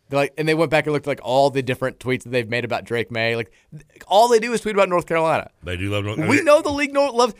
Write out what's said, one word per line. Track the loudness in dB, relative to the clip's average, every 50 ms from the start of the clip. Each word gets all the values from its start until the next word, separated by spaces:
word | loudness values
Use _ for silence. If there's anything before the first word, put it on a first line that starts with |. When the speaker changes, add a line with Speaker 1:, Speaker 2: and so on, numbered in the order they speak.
| _ _
Speaker 1:
They're | -2 -2
like, | -2 -2 -2 -4
and | -2 0
they | 0
went | 0 0 2
back | 0 0 0
and | 0 -2
looked | -2 -2
at, | -4
like, | -6 -6 -4
all | 0 2 4 4 4
the | 2 0 -2
different | -2 -4 -4 -4 -6 -6 -8
tweets | -6 -4 -4 -4 -6
that | -4
they've | -4 -4 -4 -2
made | -4 -6 -4
about | -4 -6 -6 -4
Drake | -4 -4 -4 -4 -4
May. | -4 -4 -2 -2 -2
Like, | -4 -6 -8 _ _ _ _ -20
th-, | -20 -20 _ _ _ -6
all | 0 4 4 6 6
they | 4 4
do | 2 2 -2
is | -4
tweet | -4 -2 0
about | 0 0 2
North | 2 -2 -2
Carolina. | 0 -2 0 0 0 0 -2 -4 -6 _ _ -10
Speaker 2:
They | -10 -8
do | -6 -4 -4
love | -4 -4 -4
North | -4 -4 -4
Speaker 1:
We | 0
Speaker 2:
Carolina. | 2 2 2 4
Speaker 1:
know | 4 4 4 4
the | 0
league | -2 -2 -4 -2 0
nor-, | 0 0 0
loves, | 2 2 0 0 0 -6